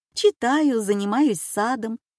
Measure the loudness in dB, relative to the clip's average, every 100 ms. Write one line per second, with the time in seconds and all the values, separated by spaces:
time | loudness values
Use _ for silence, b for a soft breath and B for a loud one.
0 | _ 0 0 2 0 2 2 0 0 -2
1 | 0 2 2 0 -4 -2 -2 -2 -6 -10
2 | _